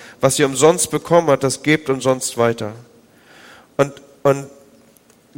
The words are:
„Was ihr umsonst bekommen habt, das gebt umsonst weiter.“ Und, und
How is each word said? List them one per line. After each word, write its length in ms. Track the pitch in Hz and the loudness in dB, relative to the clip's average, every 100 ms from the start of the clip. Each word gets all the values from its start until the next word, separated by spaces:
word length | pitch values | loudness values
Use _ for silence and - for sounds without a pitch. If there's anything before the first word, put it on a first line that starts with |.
| - - | -20 -2
„Was 180 | 135 - | -2 0
ihr 60 | 139 | -2
umsonst 440 | 131 151 175 - | 4 2 2 -2
bekommen 400 | 147 - 170 160 | -6 0 2 2
habt, 140 | 135 | 0
das 200 | 135 - | -2 -4
gebt 260 | 147 151 135 | 0 0 0
umsonst 480 | 131 131 131 - 120 | -2 -2 -2 -4 -2
weiter.“ 340 | 117 113 107 117 123 - _ _ _ - - - _ - | -2 -2 -8 -12 -20 -20 _ _ _ -20 -20 -20 _ -2
Und, 160 | 139 - - _ | -2 -4 -20 _
und 240 | 143 139 135 - - _ _ _ _ _ _ | 0 0 -4 -20 -20 _ _ _ _ _ _